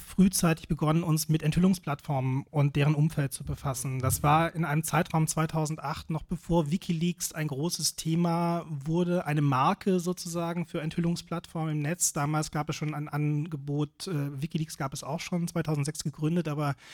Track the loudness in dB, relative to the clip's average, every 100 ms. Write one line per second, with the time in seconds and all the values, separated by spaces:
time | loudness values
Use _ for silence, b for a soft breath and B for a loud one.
0 | -2 4 4 6 2 2 0 0 2 2
1 | 2 2 2 2 2 4 4 4 -2 -6
2 | -2 -2 0 0 0 2 4 4 4 4
3 | 4 2 -2 -4 -8 -6 -4 -4 -4 -2
4 | 0 2 4 4 4 0 0 0 0 0
5 | 2 2 2 2 0 0 -2 -2 -6 -8
6 | -6 -6 -4 -6 0 2 2 0 0 0
7 | 0 -2 -6 -4 -4 -2 -2 -2 -4 -4
8 | 0 2 2 2 0 -2 -4 -8 -2 0
9 | 2 0 0 2 2 4 4 2 2 2
10 | 0 -4 -6 -4 -4 -4 -4 -4 -4 0
11 | 0 -2 -4 -8 -8 -6 -4 -2 -2 -2
12 | -2 0 0 0 -2 -2 -4 -4 -4 -6
13 | -4 -2 0 0 -2 -6 -4 -2 -2 -4
14 | -6 -4 -4 -4 -4 -4 -4 -4 -6 -6
15 | -6 -6 -2 -2 -2 -2 0 0 -2 -4
16 | -6 -2 0 0 0 -2 -2 -4 B